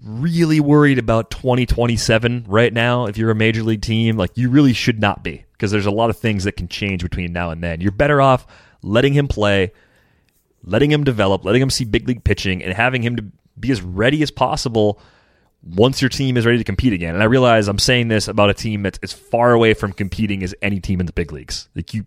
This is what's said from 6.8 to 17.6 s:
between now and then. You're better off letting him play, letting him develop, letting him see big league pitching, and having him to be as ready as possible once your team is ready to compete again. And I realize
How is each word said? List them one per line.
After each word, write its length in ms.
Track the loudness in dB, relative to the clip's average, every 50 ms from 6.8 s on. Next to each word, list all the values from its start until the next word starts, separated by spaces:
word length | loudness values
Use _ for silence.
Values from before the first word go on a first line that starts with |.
| -4 -4 -4 -4 -6
between 280 | -6 -6 -6 -6 -6
now 200 | -6 -6 -6 -6
and 120 | -6 -6 -6
then. 160 | -6 -4 -4
You're 120 | -2 -2 0
better 280 | 0 0 2 2 4
off 240 | 4 4 2 2 -2 -6 -20 -20 _ _ _ _
letting 320 | -6 -2 2 2 2 4 2
him 160 | 2 0 0
play, 420 | 0 0 0 2 2 2 0 -2 -4 _ _ _ _ _ _ _ _ _ _ _ _ _ _ _ _ _ -6
letting 280 | -2 0 2 2 2
him 140 | 2 2 2
develop, 400 | 0 0 0 0 0 0 0 0
letting 160 | 0 2 2
him 80 | 2 0
see 160 | -2 -4 -4
big 220 | -2 -2 -2 -2
league 180 | -4 -4 -2 -2
pitching, 360 | -2 -2 -2 -2 -4 -4 -4
and 120 | -6 -6 -2
having 300 | 0 0 0 0 -2 -2
him 120 | -2 -4
to 100 | -4 -8 -10 -14 _ _ _ _
be 140 | -6 -4 -2
as 100 | -2 -2
ready 400 | -4 -6 -2 0 2 2 2 2 0
as 80 | -2
possible 680 | -2 -2 -2 -2 -2 -4 -4 -2 0 0 2 0 0 -4 _ _ _ _ _ _ _ _ _ _ _ _
once 400 | -18 -4 0 2 2 2 2 0
your 60 | -2
team 300 | -2 -2 -2 -2 0 0
is 80 | 2 2
ready 120 | 2 2
to 60 | 2 0
compete 300 | -2 -2 0 0 0 0
again. 200 | 0 -4 -4 -2
And 80 | 0
I 40 | 2
realize 420 | 4 4 4 4 4 4 4